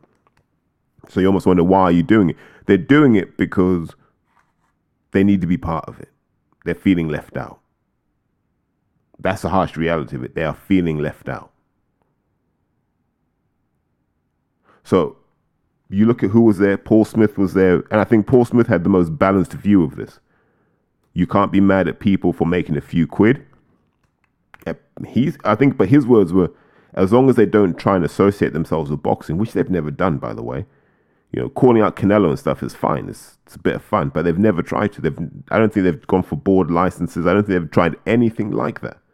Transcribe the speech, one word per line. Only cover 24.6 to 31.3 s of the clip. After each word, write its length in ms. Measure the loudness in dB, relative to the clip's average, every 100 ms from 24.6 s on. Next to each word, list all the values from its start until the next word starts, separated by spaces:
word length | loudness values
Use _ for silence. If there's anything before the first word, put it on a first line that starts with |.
| -12
Uh, 80 | -12 _ -18 -6
he's, 320 | -2 -2 -2
I 120 | -2 2
think, 220 | 2 2
but 120 | 2
his 180 | 2 4
words 260 | 4 4
were, 160 | 2 0 -4 _ _ _ -2
"As 180 | 2
long 160 | 4 4
as 60 | 4
they 100 | 2
don't 320 | 2 2 0
try 180 | 0 0
and 80 |
associate 500 | 0 0 0 2 -2
themselves 360 | -4 -4 -6 -6
with 140 | -6
boxing," 340 | -4 -4 -4 -6
which 160 | -4
they've 160 | -4 -4
never 220 | -4 -6
done, 260 | -4 -4 -4
by 160 | -8
the 80 | -12
way. 240 | -10 -12 -12 _ _ _ _ _ _